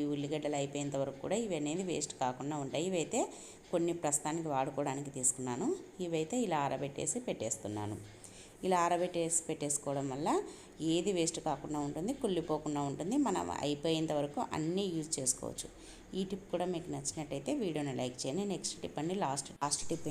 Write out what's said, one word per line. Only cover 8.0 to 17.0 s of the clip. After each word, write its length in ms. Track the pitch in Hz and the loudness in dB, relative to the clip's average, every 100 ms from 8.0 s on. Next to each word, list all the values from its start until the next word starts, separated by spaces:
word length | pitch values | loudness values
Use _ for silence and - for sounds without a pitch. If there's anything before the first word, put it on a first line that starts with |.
| - - - - - - 185 | -10 -16 -18 -16 -16 -4 2
ఇలా 120 | 180 170 | 6 6
ఆరబెట్టేసి 540 | 175 180 175 165 - - | 6 2 2 2 2 0
పెట్టేసుకోవడం 600 | 156 147 - - 139 139 | -2 0 0 0 -2 0
వల్ల 140 | 135 175 349 415 - - - 156 | 0 2 2 0 -10 -14 -2 2
ఏది 160 | 165 175 180 | 4 4 4
వేస్ట్ 200 | 160 - 156 | 2 2 -2
కాకుండా 320 | 143 151 151 143 | -2 -2 -2 0
ఉంటుంది, 260 | 156 190 277 | 0 -2 0
కుళ్ళిపోకుండా 600 | 220 170 160 156 151 147 143 | 2 2 2 0 0 0 0
ఉంటుంది. 260 | 139 175 277 254 | -2 0 4 4
మనం 200 | 175 175 - | 2 0 0
అయిపోయేంత 480 | 147 143 165 160 160 147 | 0 2 2 2 4 2
వరకు 220 | 143 143 - 156 | 0 0 -2 0
అన్నీ 280 | 156 185 196 | 0 2 0
యూజ్ 160 | 165 151 147 | 0 -2 0
చేసుకోవచ్చు. 500 | 127 - - - - - - - - 190 | 0 0 -2 -6 -10 -12 -18 -16 -6 -2
ఈ 40 | 190 | -2
టిప్ 160 | 196 - | -4 -2
కూడా 120 | 175 180 | 0 0
మీకు 160 | 170 135 | -2 -2
నచ్చినట్టయితే 560 | 143 | -4